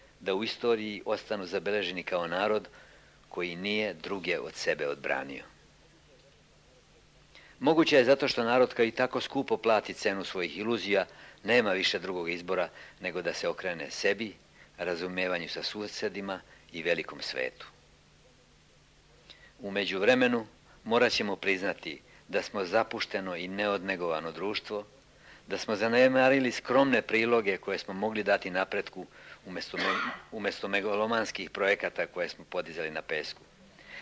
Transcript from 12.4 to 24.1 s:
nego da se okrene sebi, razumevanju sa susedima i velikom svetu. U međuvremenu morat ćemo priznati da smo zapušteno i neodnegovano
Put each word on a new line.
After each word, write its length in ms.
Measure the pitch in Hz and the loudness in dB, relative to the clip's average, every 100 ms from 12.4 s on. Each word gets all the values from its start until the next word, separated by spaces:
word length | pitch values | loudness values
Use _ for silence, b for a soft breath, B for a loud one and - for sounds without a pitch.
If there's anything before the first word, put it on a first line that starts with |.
| 87 92 82 B B B | -2 -2 -2 B B B
nego 220 | 92 85 | -6 -4
da 100 | 85 | -4
se 140 | 80 90 | -2 -2
okrene 420 | 80 90 85 73 | -2 -4 -6 -8
sebi, 440 | - 101 101 110 - - B B - | -2 0 0 -4 -10 -20 B B -6
razumevanju 680 | 87 85 90 90 92 87 82 | -4 -2 -4 -2 0 -2 -4
sa 140 | 82 | -6
susedima 800 | - 107 104 - 107 95 98 92 - B B | -6 -6 -8 -6 -6 -4 -8 -8 -10 B B
i 100 | 85 | -6
velikom 400 | 80 82 80 73 | 0 0 -2 -8
svetu. 440 | - 64 64 - - - - - - - - - - - _ - - - _ - B B B - | -8 -4 -6 -6 -20 -20 -20 -20 -20 -20 -20 -20 -20 -20 _ -20 -20 -20 _ -20 B B B -12
U 120 | 101 | -4
međuvremenu 760 | 98 95 92 107 127 123 120 107 - b b | -2 -2 2 4 6 4 2 -2 -14 b b
morat 280 | 110 117 120 | 0 4 4
ćemo 240 | - 104 95 | 2 -2 -2
priznati 640 | 98 95 95 85 85 71 - B B | 0 0 0 -4 -8 -12 -16 B B
da 140 | 95 | -4
smo 220 | - 104 | -2 -4
zapušteno 720 | 90 107 110 113 - 101 95 87 | 0 2 2 -4 -4 -4 -4 -6
i 120 | 90 | -6
neodnegovano 840 | 98 104 101 95 92 87 | -2 0 0 -2 -2 0